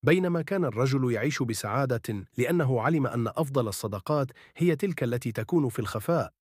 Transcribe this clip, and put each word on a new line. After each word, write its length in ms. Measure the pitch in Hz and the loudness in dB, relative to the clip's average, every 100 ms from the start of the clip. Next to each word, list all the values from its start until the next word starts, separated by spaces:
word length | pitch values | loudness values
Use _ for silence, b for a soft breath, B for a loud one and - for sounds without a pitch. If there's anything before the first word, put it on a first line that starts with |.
| 123 | 6
بينما 360 | 180 180 170 | 4 4 0
كان 220 | 160 196 | -2 0
الرجل 480 | 156 107 131 135 127 | 0 2 2 2 2
يعيش 300 | 113 131 143 | 0 -2 -2
بسعادة 840 | 120 110 107 117 135 117 - 107 90 - | -2 -2 -2 0 0 -2 -2 -8 -6 -4
لأنه 420 | 123 175 135 127 | 0 2 2 2
علم 260 | 120 160 131 | 2 2 0
أن 220 | 120 113 | 0 -2
أفضل 400 | - 151 135 113 | -2 -2 0 -2
الصدقات 580 | 98 107 98 - 151 135 B B - | -4 -6 -6 -2 -2 -2 B B 0
هي 200 | 175 151 | 0 2
تلك 260 | 202 170 | 0 0
التي 300 | 123 120 120 | -2 -2 -2
تكون 360 | 110 - 170 135 | -4 0 2 2
في 100 | 120 | -2
الخفاء 540 | 107 110 - 165 107 _ | -4 -4 0 0 0 _